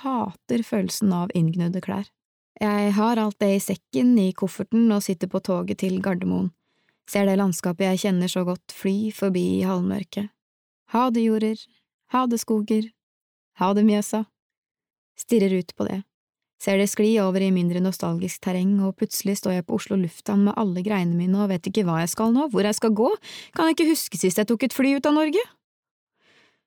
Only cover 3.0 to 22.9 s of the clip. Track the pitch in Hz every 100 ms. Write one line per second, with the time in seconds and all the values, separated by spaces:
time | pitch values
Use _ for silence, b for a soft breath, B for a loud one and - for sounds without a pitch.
3 | 220 233 214 - 202 196 - 190 _ 262
4 | 247 240 185 185 190 - 202 226 233 208
5 | 202 185 185 190 196 175 180 202 190 185
6 | 196 180 185 180 185 _ _ _ _ _
7 | - 202 196 190 196 170 180 170 190 185
8 | 202 185 180 196 180 180 - - 190 196
9 | 214 - 202 180 180 185 185 185 185 196
10 | 190 - 208 _ _ _ _ _ _ 226
11 | 254 233 226 220 220 220 - _ _ _
12 | - 254 254 233 - 220 208 220 220 _
13 | _ _ _ _ _ - 180 202 214 208
14 | 202 220 220 _ _ _ _ _ _ _
15 | _ - - 233 190 185 175 - - 190
16 | - _ _ _ _ - - 196 202 -
17 | 214 226 190 190 190 185 175 175 185 185
18 | 175 165 185 - - 180 190 202 190 -
19 | 214 - 196 202 196 180 170 208 - 196
20 | 170 - - 202 202 - 214 180 185 202
21 | 175 170 180 196 202 180 190 208 180 160
22 | 170 - 220 240 302 190 202 214 226